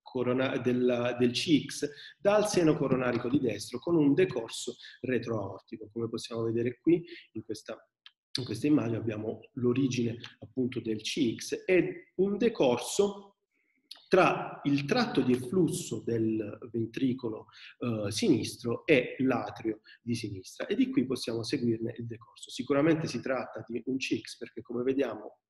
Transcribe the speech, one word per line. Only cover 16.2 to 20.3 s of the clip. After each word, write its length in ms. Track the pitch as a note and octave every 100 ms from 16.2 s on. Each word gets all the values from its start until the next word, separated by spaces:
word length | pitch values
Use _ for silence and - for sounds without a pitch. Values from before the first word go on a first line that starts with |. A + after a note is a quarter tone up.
| A2 A2 G#2+ - A#2
ventricolo, 760 | A#2 A2+ - C3 B2 A2+ A2 - - - -
eh, 320 | B2+ A2 G#2
sinistro 760 | G2 A3+ A#2+ G#2 - A#2+ A#2 -
e 300 | C#3+ B2 -
l'atrio 640 | C3 A#2 G#2 - G#2+ G#2+ _ -
di 140 | A#2
sinistra, 520 | A#2 G#2+